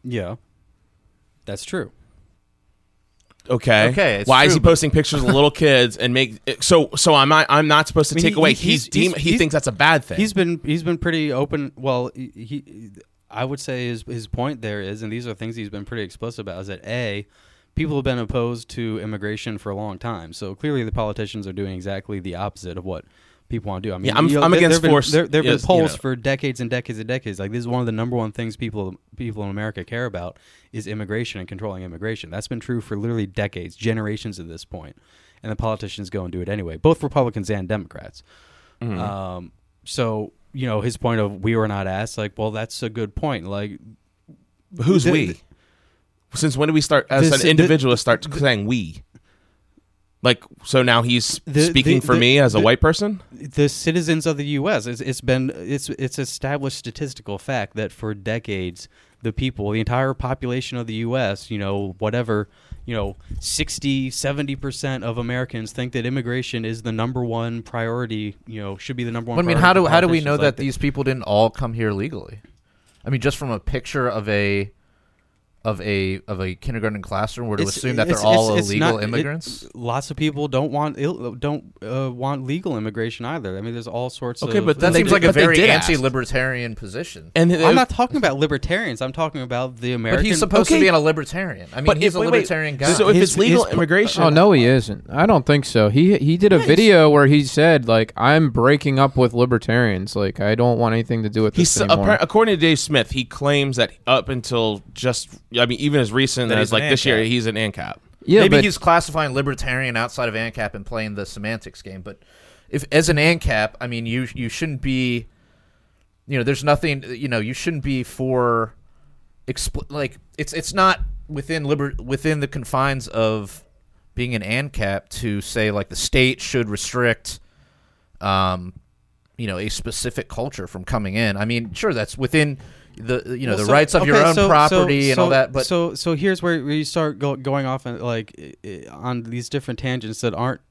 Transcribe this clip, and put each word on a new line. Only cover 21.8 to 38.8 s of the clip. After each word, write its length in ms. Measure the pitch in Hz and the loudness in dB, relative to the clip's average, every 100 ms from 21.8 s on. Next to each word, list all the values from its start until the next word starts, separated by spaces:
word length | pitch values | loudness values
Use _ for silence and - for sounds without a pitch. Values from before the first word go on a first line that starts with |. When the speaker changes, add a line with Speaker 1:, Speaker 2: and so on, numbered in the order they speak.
| 95 98 - 101 | -8 -10 -8 -10
Speaker 1:
the 160 | 90 87 | -8 -8
opposite 420 | 98 - 92 87 | -8 -8 -12 -10
of 80 | 92 | -8
what 180 | 87 - _ _ _ _ | -10 -12 _ _ _ _
people 180 | 117 104 | -8 -6
wanna 140 | 101 | -6
do. 100 | 107 | -6
I 60 | 90 | -4
mean, 80 | 95 | 0
Speaker 2:
Yeah, 120 | - | 2
I'm, 100 | 160 | 4
Speaker 1:
you 80 | 143 | 4
know, 60 | |
Speaker 2:
I'm 100 | 165 | 4
Speaker 1:
there, 60 | 180 | 6
Speaker 2:
against 140 | 170 | 6
Speaker 1:
there've 100 | 165 | 4
been, 80 | 160 | 6
Speaker 2:
forced, 220 | 147 135 | 4 4
Speaker 1:
there, 160 | 151 165 | 0 2
there've 160 | 151 | 2
Speaker 2:
yes, 160 | 165 - | 2 0
Speaker 1:
been 60 | 127 | 2
polls 140 | 180 | 2
Speaker 2:
you 80 | 160 | 2
know. 120 | - | -2
Speaker 1:
for 160 | 135 123 | -6 -4
decades 440 | 131 135 139 123 | -2 -2 -4 -4
and 100 | 117 | -4
decades 280 | 123 - 110 | -4 -6 -10
and 80 | 110 | -6
decades. 320 | 131 107 95 | -6 -6 -8
Like, 120 | 98 | -6
this 80 | 120 | -6
is 100 | 120 | -4
one 120 | 123 | -2
of 60 | 120 | -2
the 60 | |
number 240 | 110 117 120 | -2 -2 -2
one 160 | 110 | -4
things 240 | 113 113 104 | -6 -10 -8
people, 380 | 113 104 95 92 _ - | -8 -6 -8 -10 _ -10
people 260 | 120 107 | -10 -8
in 80 | 101 | -8
America 340 | 101 107 98 | -6 -6 -8
care 220 | 87 117 123 | -10 -8 -6
about 320 | 92 90 - _ _ _ | -8 -10 -14 _ _ _
is 140 | 113 107 | -12 -10
immigration 540 | 107 98 110 117 101 | -10 -6 -6 -6 -10
and 80 | 90 | -12
controlling 340 | 95 107 92 | -10 -10 -10
immigration. 480 | 92 82 107 - 80 | -12 -10 -8 -10 -10
That's 180 | 90 - | -12 -8
been 100 | 120 | -10
true 220 | - 120 | -6 -6
for 160 | - 104 | -6 -6
literally 300 | 113 117 98 | -4 -4 -4
decades, 500 | 95 101 90 87 - | -4 -6 -6 -14 -6
generations 640 | 113 113 107 107 110 90 | -4 -2 -4 -6 -10 -12
at 80 | 85 | -14
this 160 | 80 | -16
point. 320 | - 90 78 - _ _ _ _ | -16 -16 -16 -20 _ _ _ _
And 100 | 110 | -10
the 40 | 107 | -6
politicians 520 | 113 107 101 - 95 | -4 -4 -8 -12 -8
go 160 | 101 | -8
and 80 | 90 | -6
do 80 | 90 | -8
it 80 | 90 | -6
anyway, 300 | 104 87 80 | -6 -6 0
both 240 | 151 160 | 0 0
Republicans 480 | 143 147 120 110 95 | 0 0 0 -4 -6
and 180 | 101 90 | -6 -4
Democrats. 540 | 107 90 - - - _ _ _ _ _ _ | -6 -6 -16 -18 -20 _ _ _ _ _ _